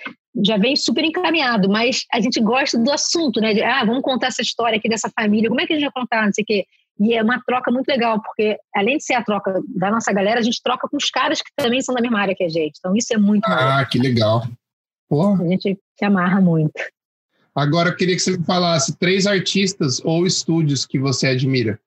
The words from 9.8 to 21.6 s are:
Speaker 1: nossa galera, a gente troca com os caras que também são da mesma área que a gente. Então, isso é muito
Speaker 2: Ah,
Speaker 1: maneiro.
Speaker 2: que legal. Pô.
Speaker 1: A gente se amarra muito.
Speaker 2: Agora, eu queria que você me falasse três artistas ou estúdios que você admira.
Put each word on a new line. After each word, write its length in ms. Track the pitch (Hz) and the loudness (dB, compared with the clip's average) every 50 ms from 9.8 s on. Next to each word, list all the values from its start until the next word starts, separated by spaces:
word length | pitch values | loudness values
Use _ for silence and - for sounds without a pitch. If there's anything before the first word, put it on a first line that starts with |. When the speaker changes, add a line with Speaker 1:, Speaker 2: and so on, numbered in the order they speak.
| 180 202 | 0 0
Speaker 1:
nossa 220 | 226 226 - 240 202 | 0 0 0 0 0
galera, 260 | 202 190 208 233 240 | 2 2 2 2 2
a 40 | 214 | 0
gente 180 | 240 220 - - | 0 -2 -2 -2
troca 240 | 233 254 254 - - | -4 -4 -4 -4 -6
com 80 | 285 | -4
os 140 | 285 - - | -4 -4 -2
caras 320 | - - 277 302 311 - | -2 0 0 0 -2 -2
que 100 | - - - | -4 -8 -6
também 280 | - 285 233 240 269 | -4 -2 0 0 0
são 120 | 262 - 254 | -2 -2 -2
da 60 | 240 | -2
mesma 200 | 233 247 226 202 | 0 0 0 0
área 120 | 202 190 185 | 0 0 0
que 120 | - 185 | -2 -2
a 20 | 165 | -2
gente. 300 | 160 170 156 156 - - | 0 -2 -2 -2 -4 -6
Então, 160 | - 185 196 | -4 -2 0
isso 180 | 233 - - 233 | 0 0 0 2
é 40 | 214 | 2
muito 260 | 202 202 208 202 220 | 4 4 4 2 2
Speaker 2:
Ah, 100 | - 185 127 127 | 2 0 2 2
Speaker 1:
maneiro. 240 | - - - 131 - | 2 2 0 0 0
Speaker 2:
que 100 | - 127 | 0 0
legal. 480 | 127 131 120 113 110 107 113 120 120 120 120 - _ _ _ _ _ _ _ _ _ _ | 2 2 2 2 2 2 2 0 0 -4 -10 -14 _ _ _ _ _ _ _ _ _ _
Pô. 240 | 156 143 185 208 202 | 0 2 2 2 2
Speaker 1:
A 120 | 175 175 165 | 2 0 0
gente 280 | 185 190 - 202 190 - _ _ _ - | -2 0 -2 -4 -4 -4 _ _ _ -4
se 60 | 208 | 0
amarra 340 | 202 202 185 175 185 180 202 | 2 2 2 2 2 2 4
muito. 320 | 190 175 165 160 156 151 - - - - - _ _ _ _ _ _ _ _ _ _ _ _ | 4 4 4 2 0 0 -2 -6 -12 -12 -14 _ _ _ _ _ _ _ _ _ _ _ _
Speaker 2:
Agora, 360 | 135 143 147 160 170 170 175 | -2 0 2 2 2 2 0
eu 60 | 170 - | 0 0
queria 180 | 185 180 185 | 0 0 0
que 60 | 165 | 0
você 160 | - 196 185 180 | 0 -2 -2 -2
me 80 | 160 | 0
falasse 520 | - 185 180 180 170 170 156 - - 147 - | 0 0 2 2 2 2 0 0 -2 -2 -2
três 300 | 175 175 190 196 185 208 | 0 2 2 2 2 2
artistas 760 | 202 185 185 - - 190 202 185 - - 165 131 123 - - | 2 0 0 0 0 0 0 0 0 -2 -2 -2 -2 -2 -2
ou 200 | 165 160 170 180 | 0 0 2 2
estúdios 600 | 185 - - - - 160 165 160 143 139 123 - | 0 0 -2 -2 0 0 2 2 2 0 -2 -2
que 120 | - - 139 | -4 -2 -2
você 280 | 131 139 127 - 160 135 | 0 0 -2 0 0 0
admira. 500 | 131 127 143 131 135 123 | 0 0 0 0 0 0